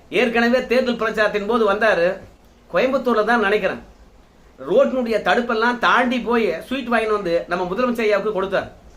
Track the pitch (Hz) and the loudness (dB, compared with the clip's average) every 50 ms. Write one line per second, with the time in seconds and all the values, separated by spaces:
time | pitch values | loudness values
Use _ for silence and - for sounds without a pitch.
0 | - - - 190 247 233 226 233 233 233 247 254 247 - 226 254 254 240 233 - | -18 -4 -2 0 0 2 2 2 2 2 2 0 0 0 0 0 2 0 -2 -2
1 | 220 220 190 214 214 202 175 208 202 208 233 240 226 202 196 214 226 220 190 170 | -2 -2 0 0 0 0 0 -2 -2 -2 0 0 2 0 2 2 2 2 2 2
2 | 170 180 190 190 - - - _ _ - - - _ - - 175 233 262 277 262 | 2 0 -2 -4 -10 -20 -20 _ _ -20 -20 -20 _ -4 -2 0 0 2 0 0
3 | - 247 233 214 202 214 240 233 202 196 208 208 185 175 135 120 - - - - | 0 0 2 2 2 2 2 2 2 2 0 0 0 -2 -4 -4 -12 -20 -20 -20
4 | - - - - - _ _ - - - - - 131 143 180 247 277 240 240 262 | -20 -20 -20 -20 -20 _ _ -20 -20 -20 -20 -16 -6 0 2 4 4 4 2 -2
5 | 247 226 220 202 - 180 190 233 240 240 233 220 226 240 240 240 - - 196 226 | -2 0 -2 -2 0 2 0 0 0 0 -2 0 0 0 -2 0 2 2 4 4
6 | 302 240 262 247 190 214 240 233 220 185 156 165 - - 254 277 247 233 233 220 | 2 2 0 -2 -2 0 0 0 0 0 -2 -6 -6 -6 -6 -6 -4 -2 -2 0
7 | 220 214 214 208 190 170 170 170 165 - 170 175 185 180 190 214 254 240 233 240 | 0 0 -2 -2 0 -2 -2 -2 -2 -2 -4 -4 -4 -4 -2 -2 -2 -2 0 0
8 | 233 214 208 196 196 214 202 185 196 185 185 160 131 - - - - - - | 0 0 0 0 0 -2 -2 -2 -2 -2 -2 -4 -4 -4 -14 -20 -20 -20 -20